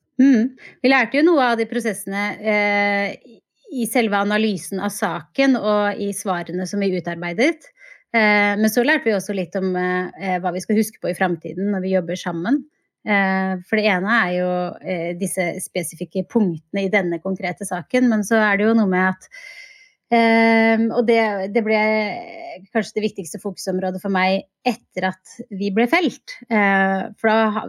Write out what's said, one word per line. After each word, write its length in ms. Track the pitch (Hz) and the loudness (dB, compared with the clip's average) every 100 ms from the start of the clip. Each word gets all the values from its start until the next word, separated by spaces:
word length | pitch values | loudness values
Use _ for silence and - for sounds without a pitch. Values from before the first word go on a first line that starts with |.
| _ - | _ 2
Mm. 380 | 269 247 254 - - - | 4 6 2 -4 -20 -2
Vi 80 | 247 | 2
lærte 300 | 269 226 269 | 2 2 2
jo 80 | 320 | 4
noe 220 | 330 254 | 4 4
av 80 | 226 | 2
de 80 | 226 | -2
prosessene, 600 | 233 226 190 - 196 208 - | -4 -4 -6 -6 -4 -4 -4
eh, 1000 | 220 208 208 202 202 202 196 - - 233 _ _ 466 | -2 0 2 2 2 0 -2 -6 -16 -20 _ _ -10
i 140 | 277 226 | -4 -2
selve 240 | 262 226 202 | 0 0 0
analysen 640 | 202 208 220 185 - 190 | 0 0 0 -2 -6 -6
av 140 | 202 | -6
saken 640 | 202 196 170 - - 269 247 | -4 -4 -6 -8 0 2 2
og 400 | 202 208 208 - | 2 0 0 -2
i 140 | 196 | -6
svarene 500 | 196 208 180 170 175 185 | -6 -4 -4 -4 -6 -4
som 100 | 202 | -2
vi 140 | 196 | -2
utarbeidet. 720 | 180 175 170 175 175 277 320 - _ - - _ | -2 -4 -6 -6 0 0 0 -10 _ -20 -20 _
Eh, 400 | 233 214 208 202 | 2 4 4 2
men 160 | 202 214 | 2 2
så 140 | 208 247 | 2 2
lærte 220 | 302 233 | 2 2
vi 80 | 202 | -2
også 180 | 185 | -2
litt 220 | 202 175 202 | -4 -4 -2
om, 160 | 190 | -2
eh, 640 | 180 180 180 180 - 190 180 | 0 0 -2 -4 -6 -4 -2
hva 140 | 180 | -2
vi 60 | 175 | -4
skal 160 | 185 214 | 0 0
huske 220 | 214 - | 0 -2
på 80 | - | -6
i 60 | - | -2
fremtiden 540 | 190 170 - - 202 | -2 -2 -6 -6 -4
når 100 | 196 | -2
vi 120 | 185 190 | 0 0
jobber 180 | 170 | -2
sammen. 460 | 180 190 170 180 277 - _ _ _ | -6 -6 -4 0 -2 -2 _ _ _
Eh, 540 | - 202 196 190 190 185 180 | 0 2 2 0 -2 -4 -2
for 80 | |
det 140 | 214 208 | 0 2
ene 220 | 185 190 233 | 2 0 0
er 100 | 185 180 | 0 0
jo, 160 | 180 180 180 - - | -2 -2 -4 -8 -6
eh, 240 | 185 170 180 | -4 -4 -4
disse 400 | 190 - 175 175 | -6 -2 -4 -4
spesifikke 640 | - 185 165 160 175 190 185 | -6 -6 -6 -8 -8 -6 -2
punktene 540 | 233 202 160 _ 202 | 0 0 -2 _ -4
i 80 | 196 | 0
denne 260 | 202 180 170 | 0 0 -4
konkrete 480 | 190 190 175 180 202 | -6 -6 -6 -8 -8
saken, 400 | 175 156 254 247 | -8 -2 0 2
men 140 | 220 | 2
så 160 | 202 226 | 2 2
er 220 | 214 196 | 2 2
det 80 | 214 | 2
jo 100 | 226 | 2
noe 80 | 202 | 2
med 220 | 185 185 | 2 0
at, 160 | 185 - - - - - - _ _ - | -2 -10 -20 -20 -20 -20 -20 _ _ 0
eh, 720 | 233 226 226 226 226 226 220 226 | 2 4 6 6 6 4 4 2
og 80 | 214 226 | 0 2
det, 420 | 226 220 202 196 | 4 2 0 -2
det 120 | 208 214 | -2 2
ble 160 | 214 214 214 208 - - 98 - 180 190 | 2 2 2 0 -4 -10 -16 -16 -16 -6
kanskje 300 | 233 208 - | -4 -2 -2
det 60 | 208 | -4
viktigste 340 | 214 170 202 | -4 -12 -10
fokusområdet 560 | 208 185 - 185 185 185 | -10 -10 -6 -4 -4 -6
for 140 | 202 | -4
meg 300 | 190 185 196 - _ | 0 0 0 -4 _
etter 480 | 247 226 _ - 185 | -4 -4 _ -6 -6
at 280 | - - - 220 | -6 -14 -18 -12
vi 220 | 196 202 | -6 -2
ble 140 | 196 240 | 0 2
felt. 480 | 339 330 - - - - | 2 0 -4 -16 -18 -2
Eh, 640 | 220 202 196 190 190 - - | 0 2 2 2 0 -6 -4
for 140 | 220 | 0
da, 340 | 220 220 202 | 2 2 0